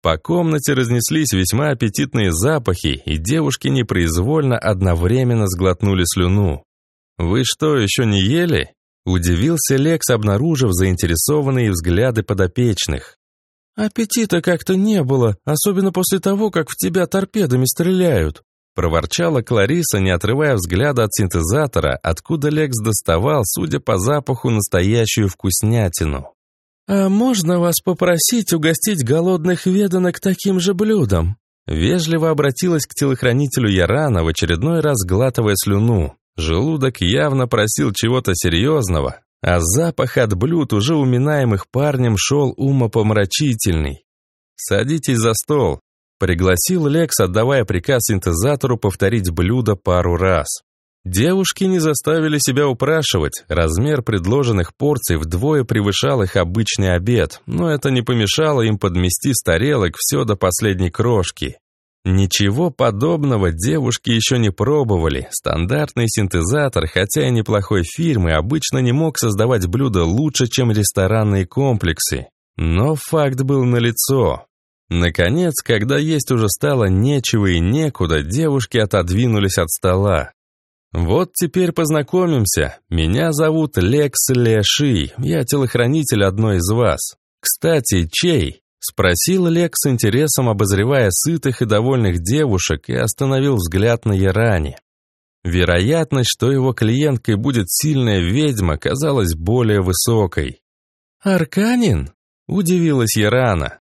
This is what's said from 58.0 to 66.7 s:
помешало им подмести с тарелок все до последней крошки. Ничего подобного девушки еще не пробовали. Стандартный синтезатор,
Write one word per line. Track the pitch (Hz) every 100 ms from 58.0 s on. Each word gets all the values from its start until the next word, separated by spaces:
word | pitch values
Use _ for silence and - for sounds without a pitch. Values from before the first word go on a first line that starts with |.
помешало | 113 120 101 - 156 139
им | 113 104
подмести | 98 87 90 - 139
с | 123
тарелок | - 82 131 139 90 -
все | - 143
до | 123 101
последней | 92 - 110 92 90
крошки. | - 113 110 87 - 69 - _ _ _ _
Ничего | 92 95 95 - 101 113 175
подобного | - 123 101 151 170 143 113 90
девушки | 80 107 156 120 113 -
еще | 113 - 127
не | 107
пробовали. | - 107 147 123 92 80 65 -
Стандартный | - - 78 87 143 151 - 117
синтезатор, | 113 98 87 82 147 139